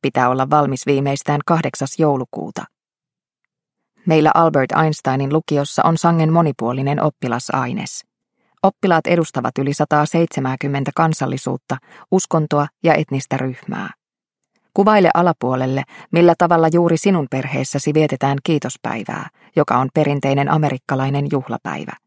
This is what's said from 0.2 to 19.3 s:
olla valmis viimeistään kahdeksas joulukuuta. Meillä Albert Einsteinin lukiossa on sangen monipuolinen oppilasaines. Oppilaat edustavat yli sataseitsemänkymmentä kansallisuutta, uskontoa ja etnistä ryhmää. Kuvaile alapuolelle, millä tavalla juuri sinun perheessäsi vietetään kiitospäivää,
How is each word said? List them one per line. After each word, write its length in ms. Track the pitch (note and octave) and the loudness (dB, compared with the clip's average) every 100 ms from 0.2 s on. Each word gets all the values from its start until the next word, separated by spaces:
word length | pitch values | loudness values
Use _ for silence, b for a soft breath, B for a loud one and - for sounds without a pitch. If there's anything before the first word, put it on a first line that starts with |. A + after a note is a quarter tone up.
| B2 | 0
olla 220 | C3 C3 | 0 0
valmis 360 | D3+ C#3+ C3+ - | 2 0 -2 -2
viimeistään 540 | C#3 C#3 C#3 - D3 - | 0 0 -4 -2 -4 0
kahdeksas 520 | E3 C#3 - C3+ - | 0 0 -6 -8 0
joulukuuta. 640 | D#3 C#3 B2+ - - - - _ _ _ _ _ _ _ _ _ _ _ _ _ - | 0 0 -4 -8 -10 -10 -16 _ _ _ _ _ _ _ _ _ _ _ _ _ 2
Meillä 240 | D#3+ D3+ | 4 4
Albert 380 | - E3 D3+ C3 | 4 4 2 0
Einsteinin 600 | - D#3 D3+ - C3 C#3 | 0 0 0 -2 -2 0
lukiossa 500 | D3+ - D3 C#3+ - | -2 0 -2 -2 0
on 140 | - E3 | 0 2
sangen 340 | E3+ E3 D#3 | 2 2 2
monipuolinen 720 | E3 D#3+ C3+ A#2 C3 C#3 D3 | 2 2 0 -4 -2 -2 0
oppilasaines. 1000 | D3+ - C3 A#2 - C3+ B2 - - - - _ _ _ _ _ | -2 -2 -4 -4 -4 -4 -4 -6 -8 -12 -18 _ _ _ _ _
Oppilaat 440 | G3 - F#3+ E3+ - | -2 0 2 2 2
edustavat 520 | E3+ D#3+ - A#2+ - | 0 0 -2 -4 -4
yli 160 | C3+ | -4
sataseitsemänkymmentä 1160 | C#3+ D3+ D3+ D3+ E3 E3 - C3+ C3 C#3+ C#3+ C#3 - | -2 0 2 2 0 0 -2 -6 -4 -4 -4 -4 0
kansallisuutta, 800 | D#3+ D#3 C3 C3 - C3 _ C3 B B B | 0 0 -4 -6 -6 -8 _ -10 B B B
uskontoa 560 | F#3 - E3 D3+ D3 D3 _ | -2 0 -2 0 0 -2 _
ja 120 | E3+ | 2
etnistä 420 | D3+ D#3 C#3 - C3+ | 2 0 -4 -4 -4
ryhmää. 540 | C3 B2+ - - G2+ - _ _ _ _ _ _ _ | -4 -8 -10 -10 -10 -14 _ _ _ _ _ _ _
Kuvaile 360 | - G3+ G#3+ F3+ | 0 4 6 6
alapuolelle, 680 | - F3 D#3+ B2 B2+ C3 C3+ - B B | 4 2 0 -2 -2 -2 -4 -6 B B
millä 240 | E3+ F3 E3 | 4 6 6
tavalla 300 | F3 E3+ D#3+ | 4 4 4
juuri 240 | E3+ E3+ E3 | 4 2 2
sinun 300 | G3 F#3 C#3 | 2 0 -2
perheessäsi 640 | C3+ C3 C3+ C3+ C#3+ - | -4 -4 -6 -4 -4 0
vietetään 440 | D3+ D3+ C3 C3+ C#3 | 2 2 0 -2 -2
kiitospäivää, 840 | - D#3 B2+ - A2+ A2+ - - - | 0 -2 -2 -8 -8 -8 -8 -10 -12